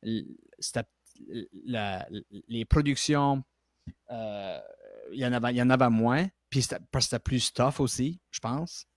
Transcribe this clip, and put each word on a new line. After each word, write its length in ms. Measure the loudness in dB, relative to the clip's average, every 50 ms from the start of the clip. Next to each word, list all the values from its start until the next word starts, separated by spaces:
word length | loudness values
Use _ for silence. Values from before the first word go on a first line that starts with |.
| -4
l-, 220 | -4 -4 -4 -4 -8 -14 -20 _ _ _ _
c'était, 280 | -10 -6 -4 -4 -6 _ _ _ _ -20 -20 _ -20 -14 -12 -12 -12 -14 _ -18 -10
la, 420 | -6 -4 -2 -2 -2 -4 -4 -8 -8 -12 -12 -14 _ -18 -18 -14
les 180 | _ -6 -6 0
productions, 800 | 2 2 2 4 2 0 0 0 0 2 4 4 2 2 0 -2 _ _ _ _ _ _ _ _ -18 -18 _ _ _
euh, 480 | -10 -8 -8 -6 -8 -8 -6 -8 -8 -8 -10 -16 -20 -20 -20 -20 -20 -18 -16 -12
il 80 | -6 -2
y 60 | 0
en 80 | 0 0
avait, 200 | 2 0 0 2
il 40 |
y 40 | 4
en 80 | 4 6
avait 200 | 6 6 6 6
moins, 380 | 6 6 6 4 4 4 2 0 _ _ _ _
puis 120 | -2 0
c'était, 180 | 0 0 -2 -8 -10 -4
parce 140 | -2 -2 0
que 40 | 0
c'était 120 | -2 -4 -2
plus 300 | 0 0 0 0 -2 0
tough 260 | 2 2 2 2 2
aussi, 420 | 0 -2 0 0 -2 -2 -2 -6 _ _
je 80 | -12 -8
pense 460 | -6 -4 -4 -4 -6 -6 -10 -14 -16 _ _